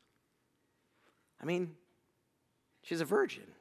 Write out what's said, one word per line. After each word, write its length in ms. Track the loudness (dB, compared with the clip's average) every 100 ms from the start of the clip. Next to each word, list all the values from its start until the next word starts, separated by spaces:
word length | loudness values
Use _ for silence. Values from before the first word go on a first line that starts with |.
| _ _ _ _ _ _ _ _ _ _ _ _ _ -8
I 40 | -2
mean, 300 | 0 -2 -6 _ _ _ _ _ _ _ _ _ _
she's 180 | -4 -2
a 40 | 2
virgin. 380 | 4 4 0 -14 -20